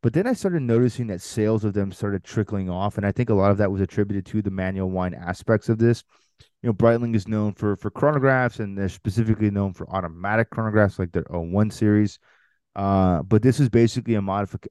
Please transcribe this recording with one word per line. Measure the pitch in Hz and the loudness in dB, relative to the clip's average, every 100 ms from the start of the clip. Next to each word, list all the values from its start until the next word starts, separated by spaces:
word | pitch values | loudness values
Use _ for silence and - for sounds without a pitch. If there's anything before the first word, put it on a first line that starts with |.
but | 120 | -2
then | 143 226 | 0 0
I | |
started | 240 196 175 | 0 -2 -2
noticing | 123 113 123 - 117 | 2 2 2 0 -6
that | 90 | -8
sales | - - 107 110 | -8 -2 0 0
of | 104 | 0
them | 101 98 | -2 -4
started | 92 104 98 | -4 -4 -4
trickling | - - 104 101 92 | -4 -4 -2 -4 -4
off, | 90 101 - | -4 -4 -2
and | |
I | 101 | -2
think | 98 117 | 0 2
a | |
lot | 101 98 | 4 4
of | 101 | 4
that | 101 | 2
was | 98 | 0
attributed | 95 - 101 101 92 | -2 -2 -2 -4 -4
to | 107 | -4
the | 101 | -4
manual | 95 92 95 92 | -4 -4 -4 -4
wind | 92 90 - | -4 -4 -6
aspects | 85 92 - 110 - | -8 -6 0 0 0
of | 110 | 2
this. | 120 117 - _ _ _ _ _ | 2 2 -4 _ _ _ _ _
You | 120 | -4
know, | |
Breitling | 98 117 117 120 113 | 2 4 2 0 -2
is | 101 | -2
known | 107 107 | -2 -2
for, | 101 107 | -2 -4
for | 98 104 | -2 -6
chronographs, | - 143 151 135 131 123 - | -2 0 2 2 2 0 -4
and | 104 98 | -8 -4
they're | 95 | -6
specifically | - 113 101 110 107 107 | -4 -4 0 0 2 0
known | 101 98 | 0 -2
for | 90 85 | -4 -8
automatic | 95 87 85 98 110 113 | -6 -6 -6 -2 0 0
chronographs, | - 110 107 101 - | -2 0 2 2 0
like | 90 | -6
their | 90 - | -6 -4
oh | 87 | -6
one | 82 98 107 | -2 0 0
series. | - 107 104 104 - _ _ _ _ _ - | 0 2 4 2 -4 _ _ _ _ _ -4
Uh, | 98 98 92 85 | 2 4 4 2
but | 90 107 | 2 4
this | 123 127 | 4 2
was | 127 | 4
basically | 117 117 123 113 | 4 4 2 -2
a | 107 | -2
modifi-, | 98 98 101 101 - | -2 -2 -4 -8 -12